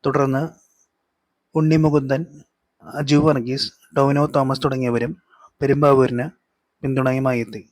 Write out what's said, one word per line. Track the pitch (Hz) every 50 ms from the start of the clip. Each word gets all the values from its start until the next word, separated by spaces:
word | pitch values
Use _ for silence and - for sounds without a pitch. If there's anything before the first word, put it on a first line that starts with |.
| _
തുടർന്ന് | 143 135 151 139 135 131 135 151 165 - _ _ _ _ _ _ _ _ _ _ _ _ _ _ _ _ _ _ _ _
ഉണ്ണി | 156 156 156 160
മുകുന്ദൻ, | 156 156 156 147 147 135 131 135 135 165 156 143 151 - _ _ _ _ _ _ _ -
അജു | - - 147 143 135 147
വർഗീസ്, | 147 143 156 147 135 117 123 131 135 - - _ _ _ _ - 139
ടൊവിനോ | 139 139 139 143 147
തോമസ് | - - 143 135 135 131 127 131
തുടങ്ങിയവരും | 147 131 131 127 123 120 117 117 131 170 - _ _ _ _ - - _ _
പെരുമ്പാവൂരിന് | 147 139 139 143 147 143 139 131 131 123 123 120 123 160 - _ _ _ _ _ _ _ _ _ -
പിന്തുണയുമായി | 139 131 135 131 131 127 131 131 131 127 120
എത്തി. | 117 101 107 107 92 _